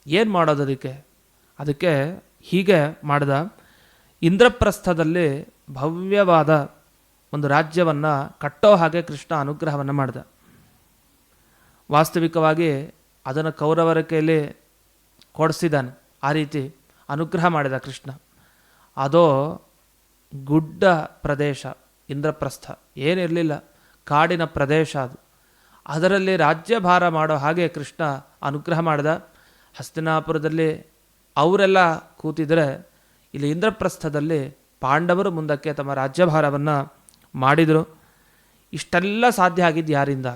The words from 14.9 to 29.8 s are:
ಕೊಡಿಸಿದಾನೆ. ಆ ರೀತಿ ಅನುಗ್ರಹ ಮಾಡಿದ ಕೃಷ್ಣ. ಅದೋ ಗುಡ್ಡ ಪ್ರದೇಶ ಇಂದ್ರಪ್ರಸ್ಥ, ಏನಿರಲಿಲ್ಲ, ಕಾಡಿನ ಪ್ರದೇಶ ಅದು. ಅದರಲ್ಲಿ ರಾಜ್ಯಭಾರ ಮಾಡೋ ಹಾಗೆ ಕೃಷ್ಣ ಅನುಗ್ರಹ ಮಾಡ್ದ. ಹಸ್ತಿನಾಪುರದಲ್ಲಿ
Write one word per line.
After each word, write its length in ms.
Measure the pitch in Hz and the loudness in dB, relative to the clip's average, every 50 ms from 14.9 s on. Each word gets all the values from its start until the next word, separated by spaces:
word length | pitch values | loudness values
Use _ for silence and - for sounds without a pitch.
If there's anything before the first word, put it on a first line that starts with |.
| _ _ _ _ _ _ _ _ - | _ _ _ _ _ _ _ _ -4
ಕೊಡಿಸಿದಾನೆ. 560 | - 156 160 151 - 175 165 151 139 127 123 135 - _ _ _ _ - | -2 0 0 0 -2 -2 -2 0 -2 -2 -4 -10 -16 _ _ _ _ -4
ಆ 80 | 139 | -2
ರೀತಿ 420 | 151 156 151 143 156 147 131 143 - _ _ _ _ _ _ - | -2 -2 -2 -4 -4 -6 -8 -8 -12 _ _ _ _ _ _ -8
ಅನುಗ್ರಹ 360 | 143 147 165 160 - 175 170 | -6 -6 -4 -4 -2 0 0
ಮಾಡಿದ 320 | 180 170 151 143 135 131 127 | 0 2 0 -2 -2 -4 -6
ಕೃಷ್ಣ. 340 | - 139 127 - - 135 131 147 _ _ _ _ _ _ _ _ _ _ _ _ _ _ _ 139 | -8 -10 -14 -14 -14 -16 -16 -16 _ _ _ _ _ _ _ _ _ _ _ _ _ _ _ -6
ಅದೋ 600 | 135 139 143 170 175 156 139 135 143 156 170 - - _ _ _ _ _ _ _ _ _ _ _ _ _ - | -2 2 4 6 6 6 4 2 0 -4 -6 -12 -16 _ _ _ _ _ _ _ _ _ _ _ _ _ -18
ಗುಡ್ಡ 500 | 139 135 135 147 160 156 156 160 170 202 190 175 156 156 - - _ | -12 -4 0 0 0 0 0 -2 2 2 4 4 2 0 -6 -10 _
ಪ್ರದೇಶ 480 | - 147 143 135 147 147 135 127 - 131 - - _ _ _ _ _ - | -6 -4 -4 -2 -2 -2 -4 -6 -8 -14 -14 -16 _ _ _ _ _ -12
ಇಂದ್ರಪ್ರಸ್ಥ, 640 | 139 143 143 156 147 - 143 135 - - - - - - _ _ _ - | -8 -6 -4 -4 -4 -4 -6 -8 -8 -10 -16 -18 -18 -20 _ _ _ -4
ಏನಿರಲಿಲ್ಲ, 680 | 135 151 180 190 180 165 165 170 165 156 147 - - _ _ _ _ _ _ _ _ - | -2 -2 0 0 0 -2 0 0 0 -2 -2 -6 -10 _ _ _ _ _ _ _ _ -2
ಕಾಡಿನ 380 | 147 147 160 170 180 165 165 | 2 2 2 2 0 -2 -4
ಪ್ರದೇಶ 520 | 156 - 147 143 135 151 160 156 151 - 143 | -4 -4 -2 -2 0 2 2 0 0 -4 -6
ಅದು. 200 | 131 123 131 - _ _ _ _ _ _ _ _ _ _ _ _ - | -8 -8 -10 -16 _ _ _ _ _ _ _ _ _ _ _ _ -12
ಅದರಲ್ಲಿ 500 | - 147 160 165 185 196 196 190 190 190 | -8 -2 0 2 2 2 2 0 0 0
ರಾಜ್ಯಭಾರ 720 | 175 156 147 160 160 165 - 233 233 185 180 180 180 175 175 | 2 2 2 2 0 -2 -2 -2 0 2 4 4 4 4 2
ಮಾಡೋ 260 | 160 156 156 156 156 | 2 0 0 0 0
ಹಾಗೆ 320 | 143 139 151 165 180 175 151 | 0 0 -2 0 0 0 -2
ಕೃಷ್ಣ 360 | - 151 143 - - - 165 147 139 135 - _ _ _ | -4 -6 -12 -12 -8 -6 -4 -4 -4 -6 -10 _ _ _
ಅನುಗ್ರಹ 380 | - 143 139 147 151 170 170 160 | -8 -6 -6 -6 -4 -4 -2 -2
ಮಾಡ್ದ. 420 | 165 165 151 143 143 151 165 180 - - _ _ _ _ _ _ _ _ - | 0 0 0 0 0 0 -2 -2 -6 -12 _ _ _ _ _ _ _ _ -18
ಹಸ್ತಿನಾಪುರದಲ್ಲಿ 1120 | - | -18